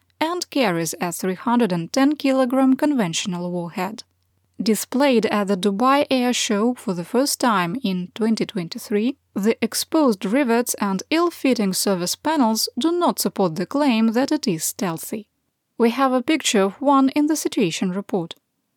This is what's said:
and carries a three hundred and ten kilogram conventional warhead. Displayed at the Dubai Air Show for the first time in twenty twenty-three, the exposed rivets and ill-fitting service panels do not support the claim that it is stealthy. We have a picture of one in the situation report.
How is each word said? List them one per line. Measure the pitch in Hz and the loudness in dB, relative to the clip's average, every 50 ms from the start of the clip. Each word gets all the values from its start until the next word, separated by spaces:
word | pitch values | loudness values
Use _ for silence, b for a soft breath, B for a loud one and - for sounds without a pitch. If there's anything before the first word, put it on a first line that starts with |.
| _ _ _ - | _ _ _ -4
and | 311 320 359 359 - - | -4 -4 -4 -6 -6 -4
carries | - 285 247 202 170 165 165 160 - - | -2 0 0 2 0 0 -2 -4 -4 -6
a | 185 175 | -6 -6
three | 170 - - 185 185 | -4 -4 -4 -4 -4
hundred | - - 240 233 240 240 180 | -4 -2 0 2 2 2 2
and | 180 170 165 - | 0 -2 -4 -2
ten | - 262 269 285 302 | 0 2 2 2 2
kilogram | - - 269 262 262 262 247 262 262 269 262 262 | 0 0 0 2 2 2 2 2 4 4 4 4
conventional | 254 302 294 294 247 202 165 160 - - 196 180 175 175 180 | 4 2 2 2 2 0 0 -2 -4 -4 -4 -4 -4 -4 -4
warhead. | 180 175 170 170 - 185 180 196 220 - - _ _ _ _ _ _ _ _ _ _ - | -4 -6 -6 -6 -6 -6 -6 -6 -8 -12 -18 _ _ _ _ _ _ _ _ _ _ -2
Displayed | 190 226 214 - - - - 247 285 285 247 220 202 | 0 0 0 0 -2 -2 0 2 4 4 4 4 2
at | - - 208 202 190 | 2 0 0 0 0
the | 202 | 0
Dubai | 180 180 208 196 196 247 262 277 285 285 - | 0 0 0 0 2 2 2 4 2 2 2
Air | 269 254 247 247 | 0 0 2 0
Show | 233 - - - 214 202 220 247 247 | 0 -2 -2 -2 0 0 0 0 -2
for | - - 196 180 | -2 -6 -6 -6
the | 175 170 | -6 -6
first | - - 240 285 277 - - | -2 0 0 0 0 0 0
time | - 247 214 190 175 170 170 254 | 0 0 2 0 0 -2 -4 -4
in | - 196 185 180 180 - - | -4 -2 -2 -4 -6 -8 -6
twenty | - 214 226 220 - - | -4 -2 0 0 0 -2
twenty-three, | - - 196 170 170 - 233 - - 208 208 220 254 285 - _ _ - | -4 -4 -6 -8 -8 -10 -14 -6 -4 -2 -2 0 -2 -4 -6 _ _ -6
the | 208 190 220 220 - | -2 0 0 0 0
exposed | 240 226 - - - - - 320 302 254 208 - - | -2 -4 -4 -6 -4 0 2 4 4 4 2 0 -2
rivets | 185 220 277 294 226 233 233 240 - - - | 0 0 2 2 2 2 0 0 -2 -4 -2
and | 214 196 190 190 - - | -2 -2 -2 -4 -2 0
ill-fitting | 294 330 349 339 - - - 269 247 240 208 190 180 | 0 2 2 0 0 0 0 0 2 2 0 -2 -2
service | - - 208 196 175 175 175 - | -2 0 0 0 0 -2 -4 -6
panels | - - 294 320 311 247 220 220 214 - - - 240 | -4 -4 -2 0 2 2 2 2 0 -4 -4 -4 -2
do | 262 330 | -2 0
not | 349 349 349 277 202 - | 0 2 0 0 0 -2
support | - 202 - - 196 175 160 | -4 -4 0 0 0 0 0
the | 180 180 | -4 -6
claim | - - 277 302 277 226 220 220 226 | -4 -2 0 2 2 4 4 2 2
that | 214 240 277 277 | 2 0 0 0
it | 302 302 - 220 | 0 0 0 -2
is | 170 160 - | -2 -2 -4
stealthy. | - - - 208 175 165 160 - - - 220 208 _ _ _ _ _ _ _ _ _ _ | -6 -6 -4 -4 -4 -4 -6 -8 -10 -10 -12 -12 _ _ _ _ _ _ _ _ _ _
We | - 233 233 | 0 0 2
have | 233 254 269 262 254 | 2 2 0 2 2
a | 254 | 0
picture | 247 - 320 294 - - - 202 | 0 0 0 0 0 0 2 2
of | 190 196 190 - | 2 0 -2 -2
one | 262 277 277 269 269 269 | 0 2 4 4 4 4
in | - 294 294 | 2 2 0
the | 302 320 | 2 0
situation | 294 - 320 - 302 208 165 - - 202 185 | -2 -2 -2 0 0 0 0 0 -2 -4 -4
report. | 180 202 196 - - 185 165 165 - - _ _ _ _ _ _ _ | -4 -6 -6 -4 -4 -4 -4 -6 -12 -18 _ _ _ _ _ _ _